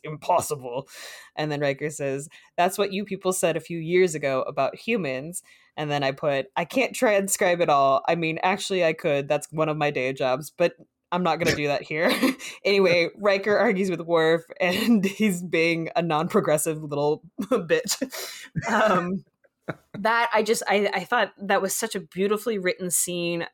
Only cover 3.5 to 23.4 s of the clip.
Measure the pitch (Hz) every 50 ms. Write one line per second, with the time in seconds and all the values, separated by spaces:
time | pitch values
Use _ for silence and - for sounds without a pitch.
3.5 | 156 165 156 - 170 170 160 160 175 180 185 180 156 151 151 135 135 131 - -
4.5 | 139 143 135 127 - - - - 226 226 170 139 131 127 139 160 175 - - _
5.5 | - _ _ _ - - 151 151 147 143 139 135 135 - - 151 139 135 131 -
6.5 | - - 175 - - 262 233 - - - 254 233 208 202 196 196 - - 208 185
7.5 | 175 170 170 160 147 139 139 139 135 135 - - 170 170 165 160 160 165 - 180
8.5 | 196 196 - - 196 185 175 160 160 160 - 170 143 143 139 143 151 147 - -
9.5 | - 156 156 156 151 151 151 147 147 143 127 131 135 135 147 127 127 143 151 -
10.5 | _ - 175 170 - _ - _ _ _ _ - - 180 180 170 156 - 175 165
11.5 | 147 151 147 147 143 - - - - 151 170 220 254 208 214 269 262 - - -
12.5 | - - - 190 202 196 190 175 175 175 170 160 - - 196 208 196 196 196 220
13.5 | 208 - 196 233 214 185 202 190 175 160 170 165 170 165 160 160 165 165 165 -
14.5 | - - - 180 185 202 220 214 240 214 180 196 - - 214 214 180 175 180 175
15.5 | 151 165 165 170 165 165 165 165 - 170 170 170 160 151 165 175 - 214 165 -
16.5 | 151 156 - 170 156 156 156 147 143 143 143 147 156 147 - - _ - 208 -
17.5 | 262 226 180 156 170 160 - 208 - - 269 262 - - - - - - - -
18.5 | - - - 226 220 214 220 214 196 185 175 180 190 185 - _ _ _ _ _
19.5 | _ _ _ - 165 - _ _ - - 196 220 226 233 240 - - 220 220 202
20.5 | 233 226 - - 185 208 202 202 - 190 180 - 240 247 208 190 - - 196 190
21.5 | 202 190 190 190 - - - 220 - 196 165 - - 175 196 202 214 208 208 240
22.5 | 226 202 180 180 175 - 185 185 160 - - - 175 175 175 170 170 170